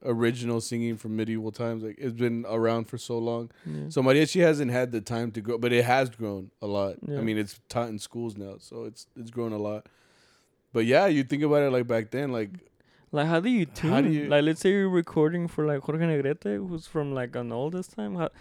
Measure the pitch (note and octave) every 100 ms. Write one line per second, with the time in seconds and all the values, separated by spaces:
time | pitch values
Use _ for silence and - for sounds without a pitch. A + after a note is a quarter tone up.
0 | C3 A#2 A#2 B2 A#2+ A#2 - A#2+ A#2 A2
1 | A2 A2 A2 A2 A2 G#2 A#2 A2+ A2 -
2 | C3+ A#2 A#2+ A#2 A2+ A2+ A2+ A#2 A2+ B2
3 | - A#2 A#2 A#2 A#2 - E3 D3+ D3 D3+
4 | C3 C#3 D#3 F#3 E3+ D3 B2+ B2 B2+ A#2
5 | G2+ A#2 A#2 A2 G#2 A#2 A#2+ A#2+ A#2+ C3
6 | C3 A2 A2 G2 F#2 _ G#2 G2+ G2 F2
7 | - C#3+ A2+ G#2+ G2+ - - A#2+ A#2 G#2+
8 | - A#2+ A#2 G#2 G2 G2 - A#2+ A2+ A#2+
9 | - - A#2 A#2 A#2 G#2+ G#2 G#2+ - _
10 | _ _ _ _ _ _ _ A#2 A2+ C#3+
11 | G3 D3+ C3 C#3+ D3+ D3 C#3+ B2+ A#2+ A2+
12 | G#2+ B2+ C#3+ A#2+ G#2 F2+ - _ _ _
13 | _ D3+ D#3 E3 G#3 A#3+ E3 - D#3 -
14 | A3 D3+ D3 D3 D3+ D#3+ F#3+ G3+ G3 F3+
15 | E3 D#3+ D#3 F3 E3+ - D3+ C#3+ D3 D#3
16 | E3+ D3+ C3+ D#3+ G#3 G#3 F#3+ E3 - D#3+
17 | C#3+ C3 B2 B2 A#2+ A#2 D3 F3+ F#3 -
18 | G#3+ F3+ D#3+ -